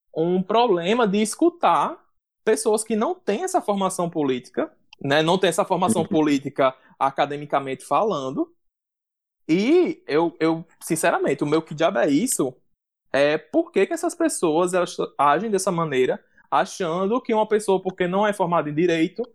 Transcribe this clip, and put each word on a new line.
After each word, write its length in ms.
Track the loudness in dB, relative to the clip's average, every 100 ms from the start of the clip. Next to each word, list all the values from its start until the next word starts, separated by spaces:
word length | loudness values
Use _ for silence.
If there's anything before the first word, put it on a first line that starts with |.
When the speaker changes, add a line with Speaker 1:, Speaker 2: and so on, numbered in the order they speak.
| _ -4
Speaker 1:
um 280 | 0 0
problema 640 | 0 2 2 2 0 0 2
de 140 | 0
escutar 760 | -2 0 0 2 0 2 0 -6 _ _ _ _
pessoas 400 | -2 0 2 0
que 120 | 0 -2
não 200 | -2 -4
têm 280 | -4 -4
essa 180 | -2 -2
formação 480 | -2 -2 -2 -2 -4
política, 600 | -2 0 -2 -6 -6 -6 _ _ -8
né? 200 | 0 2
Não 160 | 2 2
têm 120 | 2
essa 160 | 0 0
formação 360 | 0 0 0
Speaker 2:
Uhum. 60 | 0
Speaker 1:
política 680 | 0 2 0 -2 0 0 0 _ -2
academicamente 840 | -2 0 -2 -4 -4 -4 -4 -8 -2
falando. 680 | 0 0 -2 -4 -4 -6 _ _ _ _ _ _ _ _ _ -2
E 540 | 0 4 4 2 -2 -2
eu, 280 | 0 0 0
eu, 260 | -2 -2 -6 _
sinceramente, 640 | -6 0 0 0 0 -2
o 40 | 0
meu 140 | 0
"que 120 | -2 -2
diabo 240 | 0 2
é 100 | 2
isso?" 460 | 2 0 -2 -4 -6 _ _ _ _ _
é 260 | 0 2 0
por 340 | -2 -2 0
que 140 | 0 0
que 80 |
essas 220 | -2 -4 -2
pessoas, 580 | -2 0 0 2 0
elas 220 | 0 -2 -4 -6 0
agem 340 | 2 2 0
dessa 200 | -2 -2
maneira, 520 | -2 0 2 0 -2 _ _ _
achando 720 | -2 -2 -4 -4 -2 -2 -2
que 120 | 0
uma 140 | -2 0
pessoa, 320 | 0 0 -2
porque 260 | -2 -4 -2
não 180 | 0 0
é 80 |
formada 360 | 0 0 0 0
em 40 |
direito, 480 | 0 2 2 0 -2 -10